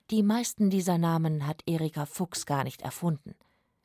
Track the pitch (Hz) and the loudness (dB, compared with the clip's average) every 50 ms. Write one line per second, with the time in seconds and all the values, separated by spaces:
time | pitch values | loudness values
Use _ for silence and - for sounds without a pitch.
0 | _ - 220 214 202 202 220 240 240 - - - 214 196 190 190 175 185 175 170 | _ -2 2 2 4 4 2 2 0 -2 -2 0 2 2 4 2 2 2 2 2
1 | 170 165 165 160 160 160 156 151 139 147 156 - - - 165 160 160 151 - 151 | 4 2 2 2 2 0 0 -2 -2 -4 -6 -6 -4 -2 -2 0 0 -2 -4 -4
2 | 147 - - - 185 - - - - - 143 139 127 131 - - - 127 - - | -6 -6 -4 -6 -6 -6 -6 -6 -4 -2 0 0 0 -2 -6 -8 -10 -10 -8 -4
3 | 175 170 156 143 - - - _ _ _ _ _ _ _ _ _ _ | -2 -2 -2 -2 -4 -12 -20 _ _ _ _ _ _ _ _ _ _